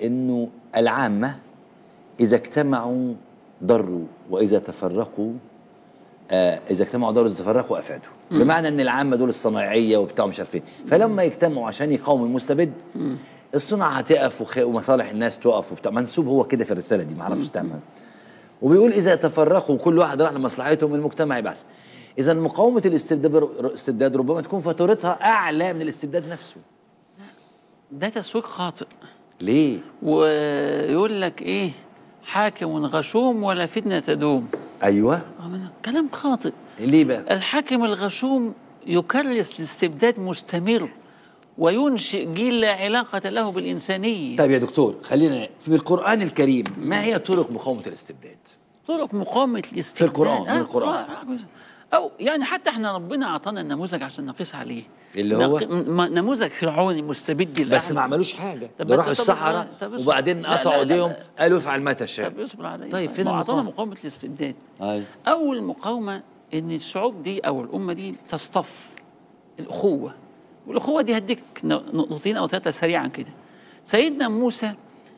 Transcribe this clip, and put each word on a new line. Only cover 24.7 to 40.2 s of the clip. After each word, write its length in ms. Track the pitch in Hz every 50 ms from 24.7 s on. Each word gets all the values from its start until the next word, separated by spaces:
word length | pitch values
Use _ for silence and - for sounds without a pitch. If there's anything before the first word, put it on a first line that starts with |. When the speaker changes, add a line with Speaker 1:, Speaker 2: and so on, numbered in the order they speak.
| 165 170 175 185 220 214 170 175 170 - -
Speaker 1:
أعلى 500 | 214 226 208 180 160 151 156 175 185 170
من 100 | 160 160
الاستبداد 460 | 156 - - 156 143 147 175 147 160
نفسه. 280 | 170 - - - - - - _ _ _ _ _ _ _ _ _ _ 185 202 - - _ _ _ _ _ _ _ _ _ _ - 143
Speaker 2:
ده 160 | 143 180 220
تسويق 360 | - 226 175 - - 233 220
خاطئ. 400 | - - - 180 170 - - - - - - - - - _ - _ _ -
Speaker 1:
ليه؟ 380 | 90 101 127 151 156 139 113 85 - - - - -
Speaker 2:
ويقول 1160 | - 151 160 156 156 151 151 151 147 143 143 143 143 143 143 151 - 143 170 208 220 214 196
لك 220 | 185 170 - - -
إيه؟ 280 | 180 190 202 196 170 131 - - - - - - - - _ -
"حاكم 600 | - - 196 214 208 208 - 175 160 156 156 151
غشوم 560 | 135 156 160 147 - - 226 254 254 240 220 202
ولا 240 | 196 185 180 175
فتنة 320 | 165 - 220 196 208 185 160
تدوم". 500 | - - 151 143 147 147 143 131 117 117 - - - - - - 98
Speaker 1:
أيوة. 320 | 101 98 104 107 123 160 175 170 - - -
Speaker 2:
آه، 80 | 170 170
من، 120 | 180 190 185 175 - - -
كلام 240 | 226 254 320 311 269 -
خاطئ. 400 | - - 285 254 - - 151 - - - - - -
Speaker 1:
ليه 240 | 110 131 147 160 151
بقى؟ 300 | 131 123 107 95 - 196
Speaker 2:
الحاكم 500 | 190 190 - 254 302 294 - 262 240 233
الغشوم 720 | 220 208 185 202 196 - - 254 262 269 262 233 220 - - - - - - -
يكرس 720 | - 170 175 170 - - 269 294 269 247 220 170 - - -
لاستبداد 600 | 160 147 - - 185 170 151 143 226 240 240 208